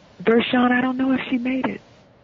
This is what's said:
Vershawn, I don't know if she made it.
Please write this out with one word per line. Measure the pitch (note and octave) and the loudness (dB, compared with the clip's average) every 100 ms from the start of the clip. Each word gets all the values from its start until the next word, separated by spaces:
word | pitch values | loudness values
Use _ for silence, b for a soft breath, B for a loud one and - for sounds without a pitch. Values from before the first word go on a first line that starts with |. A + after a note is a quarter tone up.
| - - | -20 -4
Vershawn, | F#3 A#3 - B3+ B3 | 2 2 2 2 2
I | B3 | 2
don't | B3+ B3+ | 0 -2
know | C4 | 0
if | B3+ - | 0 -2
she | B3+ | -4
made | B3 C4 B3+ | -2 -2 -4
it. | G3 - - - _ | -6 -14 -20 -20 _